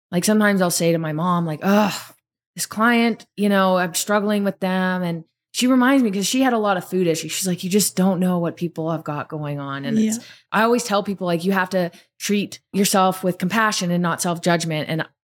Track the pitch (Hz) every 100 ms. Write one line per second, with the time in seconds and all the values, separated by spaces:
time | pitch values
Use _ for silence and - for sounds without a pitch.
0 | - 180 180 214 208 196 180 170 170 165
1 | 160 156 180 175 165 151 190 202 202 -
2 | - - _ _ _ - - - 226 233
3 | 233 214 - - 202 196 190 185 180 160
4 | - 208 208 208 196 190 185 185 185 185
5 | 175 165 160 _ _ - 247 262 247 277
6 | 233 190 185 254 262 233 208 185 - 180
7 | 175 160 156 - 190 175 185 202 - -
8 | 185 175 185 180 170 160 175 165 160 156
9 | 160 147 - 156 147 143 139 139 139 220
10 | 220 226 - - - 196 226 240 240 208
11 | 202 190 180 170 180 190 185 190 170 -
12 | _ - - 208 190 - _ 190 202 196
13 | 185 185 185 175 180 214 214 208 175 175
14 | 175 156 180 170 175 170 165 156 - 160
15 | - _